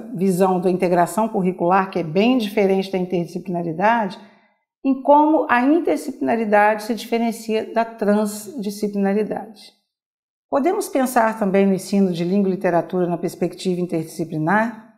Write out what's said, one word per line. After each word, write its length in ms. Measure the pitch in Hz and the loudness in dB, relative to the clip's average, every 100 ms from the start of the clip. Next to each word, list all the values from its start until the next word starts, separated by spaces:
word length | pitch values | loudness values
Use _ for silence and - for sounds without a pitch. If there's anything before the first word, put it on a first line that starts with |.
| - | -6
visão 460 | 214 196 175 190 185 | -2 0 2 2 2
da 100 | 185 | 0
integração 580 | 180 180 175 170 220 220 | 0 2 2 2 0 -2
curricular, 640 | 220 185 180 170 190 190 | 0 -2 0 2 2 0
que 100 | 185 | -4
é 20 | |
bem 360 | 165 165 233 254 | -2 0 2 2
diferente 540 | 208 220 196 190 190 | 0 0 2 0 -2
da 60 | 190 | -4
interdisciplinaridade, 1200 | 180 185 160 185 175 175 170 160 208 233 196 - - _ _ _ _ _ | -2 -2 -4 -8 -6 -6 -4 -2 0 0 -2 -8 -18 _ _ _ _ _
em 160 | 269 269 | -2 -2
como 440 | - 294 302 311 - | 4 6 6 4 2
a 140 | 240 | 2
interdisciplinaridade 1200 | 262 330 339 294 285 - 262 233 220 208 208 214 | 4 2 2 -2 -4 -6 -2 0 2 4 4 2
se 120 | 214 | -4
diferencia 800 | 214 - 233 233 208 - 220 202 | -6 -2 -2 -2 -4 -4 -4 -2
da 120 | 220 | -2
transdisciplinaridade. 1900 | 226 - 196 208 214 - - 294 202 202 208 202 196 202 208 - 196 - - _ _ _ _ _ _ _ _ | -4 -2 0 2 0 -6 -10 -8 -8 -4 -4 -2 0 0 -2 -6 -10 -18 -20 _ _ _ _ _ _ _ _
Podemos 380 | 277 277 403 - | -2 0 0 -2
pensar 500 | 285 254 254 220 214 | 0 0 2 0 0
também 280 | 196 196 196 | 2 4 4
no 80 | |
ensino 380 | 185 - 202 196 | 2 0 2 2
de 120 | 170 | 2
língua 240 | 175 202 190 | 0 2 2
e 40 | |
literatura 540 | 175 180 170 165 185 175 | 0 2 2 0 -2 0
na 100 | 170 | -2
perspectiva 640 | 175 - 170 175 185 175 | -4 -4 -4 -2 -4 -2
interdisciplinar? 1120 | 175 165 156 - 156 151 156 202 233 - - | -2 -4 -4 -8 -6 -2 0 0 0 -6 -20